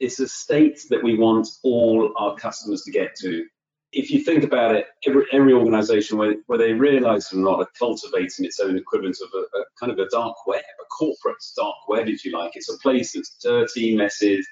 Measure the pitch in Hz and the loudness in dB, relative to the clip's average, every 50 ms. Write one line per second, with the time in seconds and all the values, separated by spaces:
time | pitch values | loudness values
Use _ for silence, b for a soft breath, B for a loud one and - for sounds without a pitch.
0 | 131 120 - - 131 120 - - - - - 156 156 147 - - - - 123 107 | -6 -4 -4 -4 -6 -6 -6 -8 -4 0 4 4 4 4 2 -2 -6 -2 -2 0
1 | 120 117 113 107 113 113 110 110 110 - - - - 131 120 120 117 113 113 110 | 2 2 2 4 4 4 4 2 0 -2 -6 -4 0 0 2 4 4 4 4 4
2 | 107 107 - 110 107 101 101 - - - - - 110 104 101 92 - 95 92 98 | 2 0 0 -2 -4 -4 -4 -6 -10 -10 -10 -10 -8 -6 -8 -8 -6 -4 -4 -2
3 | 92 92 - - 95 90 85 82 85 - _ _ _ _ _ _ _ _ - 135 | -2 -4 -6 -10 -8 -6 -6 -6 -8 -10 _ _ _ _ _ _ _ _ -6 -6
4 | 139 - 135 135 - 170 165 147 143 - 139 123 117 113 110 104 - - _ - | -2 0 0 0 2 2 2 2 2 2 2 2 2 2 2 0 -2 -4 _ -4
5 | - 139 135 139 135 - 135 139 139 135 127 123 113 113 110 110 107 110 110 104 | -2 2 4 4 2 4 4 4 6 8 6 6 6 4 2 2 2 2 2 2
6 | 104 - 110 107 107 107 104 - - - 120 113 113 113 113 117 135 143 139 127 | 2 0 0 0 0 0 0 -2 -4 -2 0 2 2 2 4 4 4 4 4 4
7 | 123 117 110 101 - - 95 95 95 95 92 92 92 - _ - 120 120 107 - | 4 2 2 0 -2 -4 -2 0 2 2 2 0 -2 -4 _ -4 -2 -2 -2 -4
8 | 104 98 101 92 90 90 - - - - - - 101 95 92 92 - - - 98 | -6 -4 -2 -2 -2 -4 -6 -6 -8 -6 -4 -4 -2 -2 -2 -4 -4 -4 -4 -4
9 | 95 92 - - 95 - - 95 90 - - 101 101 - _ - 123 123 107 92 | -2 -4 -8 -8 -10 -10 -8 -8 -8 -6 -6 -8 -8 -8 _ -10 -8 -6 -4 -4
10 | 95 - 117 117 117 110 - - - - 101 - - - - - - - - - | -4 -2 -2 -4 -4 -4 -8 -10 -6 -6 -6 -6 -6 -10 -18 -20 -18 -12 -8 -4
11 | - - - - - - - - - - - - 110 104 - - - - 104 113 | -4 -4 -4 -4 -6 -8 -8 -8 -14 -12 -8 -6 -6 -6 -6 -8 -6 -4 -2 -2
12 | 110 110 107 - - - - - - - - - - - - - - 139 127 123 | -2 -2 -4 -6 -6 -8 -8 -8 -8 -8 -10 -12 -12 -12 -8 -4 0 0 0 0
13 | - - - - - - - - - - 120 120 117 113 - 120 113 113 110 107 | -2 -4 -8 -12 -12 -14 -12 -6 -2 0 0 0 0 0 -2 -2 -2 0 0 0
14 | 104 101 - - 104 101 98 95 95 - | 0 -2 -2 0 0 2 2 0 -2 -6